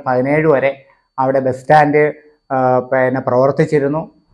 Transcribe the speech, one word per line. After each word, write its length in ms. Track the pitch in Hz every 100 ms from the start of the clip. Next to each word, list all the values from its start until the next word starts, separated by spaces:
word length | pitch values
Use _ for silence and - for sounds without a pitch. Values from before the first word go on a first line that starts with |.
| 139
പതിനേഴ് 400 | 127 135 151 156
വരെ 380 | 135 135 135 _ _ _ -
അവിടെ 220 | 131 135
ബസ് 200 | 131 123
സ്റ്റാൻഡ്, 520 | - 151 147 147 151 147 - _ -
ആ, 260 | 131 131 127
പിന്നെ 420 | 127 131 127 131
പ്രവർത്തിച്ചിരുന്നു. 920 | 127 123 139 139 151 151 139 151 - _ _